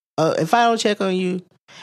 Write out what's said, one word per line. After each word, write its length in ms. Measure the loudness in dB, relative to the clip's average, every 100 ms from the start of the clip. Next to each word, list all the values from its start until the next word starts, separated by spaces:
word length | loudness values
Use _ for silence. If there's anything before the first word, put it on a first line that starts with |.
| _ -2
Uh, 180 | 0 0
if 140 | 2
I 100 | 2 2
don't 100 | 2
check 220 | 0 -2
on 160 | -2 -2
you, 240 | -2 -4 -10 _ _ -20